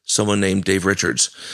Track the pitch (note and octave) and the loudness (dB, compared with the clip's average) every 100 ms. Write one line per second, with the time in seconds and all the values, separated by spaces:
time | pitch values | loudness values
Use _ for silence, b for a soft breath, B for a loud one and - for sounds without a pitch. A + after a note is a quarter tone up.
0 | - - G#2 G2+ G2 G2 F#2 F#2+ F#2 G2+ | -6 0 2 2 2 0 0 0 2 0
1 | F2 A#1+ - B B | 0 -2 -4 B B